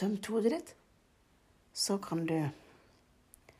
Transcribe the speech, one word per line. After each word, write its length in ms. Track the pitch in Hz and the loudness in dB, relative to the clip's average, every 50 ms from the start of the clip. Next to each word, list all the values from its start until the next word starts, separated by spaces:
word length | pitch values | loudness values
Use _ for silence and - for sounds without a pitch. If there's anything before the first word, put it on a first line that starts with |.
tømt 280 | 190 202 214 196 - - 220 | 0 0 0 -2 -2 -2 0
hodet 220 | 226 208 240 302 | 2 2 2 2
ditt, 180 | 349 339 - - - _ _ _ _ _ _ _ _ _ _ _ _ _ _ _ _ _ _ | 0 -4 -10 -18 -20 _ _ _ _ _ _ _ _ _ _ _ _ _ _ _ _ _ _
så 300 | - - - - 196 196 | -6 -2 0 0 0 -2
kan 240 | 196 - 170 165 165 | -2 -2 -2 0 2
du 80 | 160 160 160 151 139 - - - - - - - - - _ _ _ _ _ _ _ - - _ - - | 2 2 2 2 0 -2 -6 -14 -20 -20 -20 -20 -20 -20 _ _ _ _ _ _ _ -20 -20 _ -20 -20